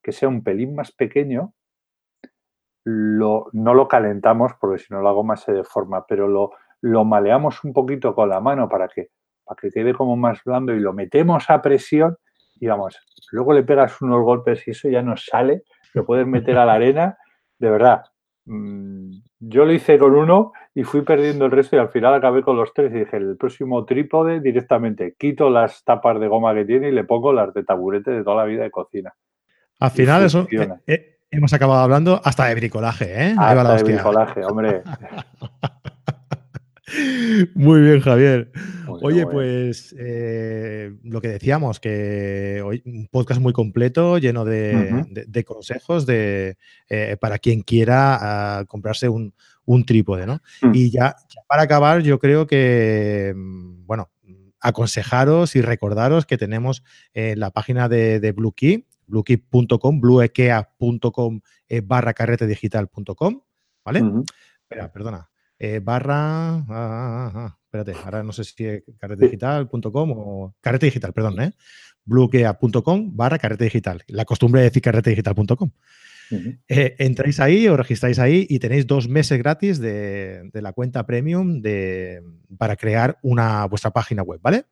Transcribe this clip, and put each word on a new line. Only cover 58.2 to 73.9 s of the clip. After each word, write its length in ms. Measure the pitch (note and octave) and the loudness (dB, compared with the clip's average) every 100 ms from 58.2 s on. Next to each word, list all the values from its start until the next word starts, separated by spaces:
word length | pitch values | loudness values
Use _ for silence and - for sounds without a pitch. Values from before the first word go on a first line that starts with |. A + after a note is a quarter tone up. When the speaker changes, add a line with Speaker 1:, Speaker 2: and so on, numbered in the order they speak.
| G#2+ | -2
Speaker 2:
Blue 200 | G2+ A2+ | -2 -4
Key, 340 | - C#3 A3 _ _ _ | 0 0 0 _ _ _
bluekea 300 | G#2+ G#2 A#2+ _ | -4 0 -2 _
punto 280 | B2 A#2+ A#2+ | 0 2 0
com, 220 | C3 D3+ | 2 2
blue 220 | A#2+ B2 | 4 6
E 80 | A#2 | 4
K 120 | - | 2
E 100 | B2 | 2
A 180 | A2+ G#2 _ | 0 -4 _
punto 340 | A#2+ A#2 A#2+ | -4 -2 -4
com, 280 | A#2 A#2 A2 _ _ _ | -4 -6 -6 _ _ _
eh, 140 | A#2 | -8
barra 300 | G2 B2 A#2 | 0 0 0
carrete 320 | - A2+ A#2+ A2 | -2 -2 -2 -2
digital 420 | G#2 G#2 A2 G2 | -4 -4 -4 -6
punto 260 | - G2+ | -10 -14
com, 280 | F#2+ F3 C4 _ _ _ _ | -4 -4 -4 _ _ _ _
¿vale? 180 | - C3+ | -6 -2
Speaker 1:
Ujú. 220 | A2+ G#2+ C#3 _ _ _ | 0 -2 -6 _ _ _
Speaker 2:
Espera, 280 | _ A2+ F2 | _ -16 -16
perdona. 360 | G2+ A2 F#2+ E2+ _ _ _ | -14 -14 -14 -18 _ _ _
Eh, 200 | A2 G#2+ | -8 -6
barra, 680 | G2 B2 C#3 C#3+ D3+ D#3+ E3 | -4 -4 -2 -2 -2 -4 -4
ah, 140 | E3 C3 | -6 -6
ah, 0 | |
ah, 640 | A2+ A2+ A2+ B2+ A#2 B2 | -8 -8 -8 -8 -8 -10
ah, 240 | G2 A#2 - | -10 -14 -16
espérate, 280 | _ G#2+ G2 F#2 | _ -10 -10 -12
ahora 180 | F#2+ G#2 | -10 -10
no 100 | G#2+ | -10
sé 120 | G#2+ | -12
si 200 | G#2+ _ | -14 _
es 200 | A2 G#2 _ | -10 -10 _
Speaker 1:
Sí. 60 | A2+ | -18
Speaker 2:
carrete 260 | G2+ G2+ | -14 0
digital 440 | B2 A2 B2+ D3 C3 | 0 0 -4 -4 -4
punto 220 | B2 A2+ | -8 -6
com 220 | A#2+ D#3+ | -4 -4
o 400 | A2+ G#2 G2 F#2+ _ | -6 -10 -12 -14 _
Carrete 260 | A#2+ B2 D3+ | -4 0 0
Digital, 260 | B2 F#2+ | 0 -6
perdón, 280 | - A2 F#2 | -4 -4 -2
¿eh? 120 | D3+ - _ - _ _ | -6 -8 _ -20 _ _
blue 240 | - B2 A#2+ | 0 2 4
K 80 | B2+ | 4
E 80 | A2+ | 2
A 120 | G2 | 0
punto 240 | B2 A#2 | -2 0
com 320 | D#3 F#3+ G#3+ G#2+ | 0 -2 -2 -2
barra 220 | B2 D#3 | -2 -2
carrete 260 | G#2+ G#2+ | -4 -2
digital. 380 | A#2 A#2 F#2+ | -2 -2 -4